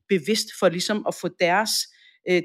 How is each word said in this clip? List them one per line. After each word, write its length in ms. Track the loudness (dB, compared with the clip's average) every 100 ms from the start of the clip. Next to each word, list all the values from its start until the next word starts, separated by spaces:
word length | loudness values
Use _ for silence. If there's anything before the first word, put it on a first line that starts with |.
| -2
bevidst 400 | -2 0 -2 -4 0
for 100 | 0
ligesom 360 | 2 -2 -2 -2
at 60 | -4
få 80 | -6 0
deres, 300 | 2 2 2 -2 -4 _ _ _ 0
øh, 140 | 0